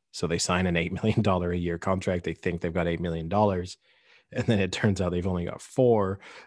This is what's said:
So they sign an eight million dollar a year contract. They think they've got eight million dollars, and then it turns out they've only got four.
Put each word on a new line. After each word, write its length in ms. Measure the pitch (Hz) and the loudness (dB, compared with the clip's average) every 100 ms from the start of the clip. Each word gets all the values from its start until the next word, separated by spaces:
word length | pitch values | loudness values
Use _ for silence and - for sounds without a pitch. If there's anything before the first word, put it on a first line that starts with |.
| _ | _
So 140 | - 82 | -6 -2
they 100 | 85 | -2
sign 280 | - 90 92 | 0 2 2
an 120 | 85 | 2
eight 140 | 87 | 0
million 280 | 92 110 110 | 0 0 2
dollar 300 | 104 90 87 | 2 2 0
a 60 | 87 | -2
year 200 | 87 85 | -2 -4
contract. 460 | 98 95 98 90 | -2 -2 0 -2
They 100 | 85 | -4
think 280 | 80 90 85 | -4 -4 -4
they've 120 | 87 | -4
got 140 | 85 85 | -2 0
eight 120 | 82 | -2
million 260 | 87 82 82 | -2 -4 -2
dollars, 480 | 101 104 92 92 - _ _ _ - _ | 2 2 2 -4 -12 _ _ _ -20 _
and 140 | 123 120 | -4 0
then 140 | 104 | 2
it 120 | 92 | 0
turns 300 | - 107 95 | 0 0 2
out 100 | 90 | 0
they've 160 | 87 92 | 0 -2
only 180 | 90 85 | -2 -4
got 160 | - | -8
four. 580 | - - 127 110 95 98 - - | -6 2 4 6 2 -2 -10 -20